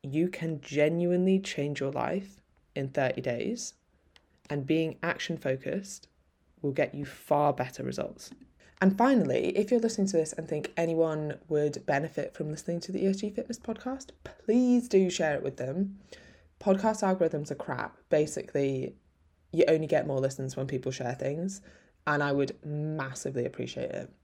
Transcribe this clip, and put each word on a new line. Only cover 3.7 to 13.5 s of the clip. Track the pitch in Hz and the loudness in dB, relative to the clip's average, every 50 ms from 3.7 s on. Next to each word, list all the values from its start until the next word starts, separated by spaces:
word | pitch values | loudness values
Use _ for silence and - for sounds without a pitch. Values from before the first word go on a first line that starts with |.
| - _ _ _ _ _ _ _ _ - _ _ _ _ _ - | -14 _ _ _ _ _ _ _ _ -20 _ _ _ _ _ -6
and | 147 143 139 | -6 -6 0
being | 139 160 160 165 160 160 - - | 0 0 2 2 -2 -4 -6 -4
action | 170 - - - - 170 | -4 -4 -4 -4 -6 -6
focused | - - 139 131 135 - - - 202 196 - - - - _ _ _ _ _ _ _ _ _ _ _ | -4 -2 -4 -4 -2 -4 -6 -6 -6 -6 -8 -16 -18 -18 _ _ _ _ _ _ _ _ _ _ _
will | - 143 | -4 -4
get | 135 156 147 - - | 0 0 -2 -2 -2
you | 143 143 | -8 -10
far | 139 - - - - 147 147 147 143 135 | -10 -12 -18 -2 0 2 4 4 2 2
better | 135 127 127 - - 131 | 0 -4 -6 -6 -8 -8
results. | 127 127 135 - - - - - - - - - _ _ _ - - _ _ | -6 -4 -4 -6 -8 -8 -14 -18 -20 -20 -20 -20 _ _ _ -20 -20 _ _
And | 190 190 196 | 4 4 6
finally, | - 233 269 277 233 160 - - - - - - | 6 6 6 6 6 4 4 2 2 2 2 2
if | 202 208 202 | 0 2 2
you're | 247 233 | 2 2
listening | 226 226 226 - 196 | 2 0 0 0 0
to | 196 196 | 2 2
this | 165 156 156 - | 2 0 0 -4
and | - 160 | -10 -6
think | 151 156 151 147 - - | -4 -4 -4 -4 -6 -2
anyone | - 170 165 165 160 165 160 156 156 151 151 151 - - - | -2 0 0 4 2 2 2 2 -2 -4 -4 -6 -8 -6 -2
would | 156 147 147 147 143 - - | 0 2 2 0 -2 -4 -2
benefit | - 147 143 151 156 - - 143 - - | 0 0 0 0 -2 -4 -6 -6 -6 -6
from | - 156 151 | -8 -6 -6
listening | 151 - - - 175 170 | -6 -8 -6 -4 -4 -4
to | - - | -6 -6
the | 190 - 190 | -4 0 2
E | |
S | 196 190 | 2 2
G | 196 - 202 | 0 -2 -6
Fitness | 202 - 233 - | -6 -6 -8 -8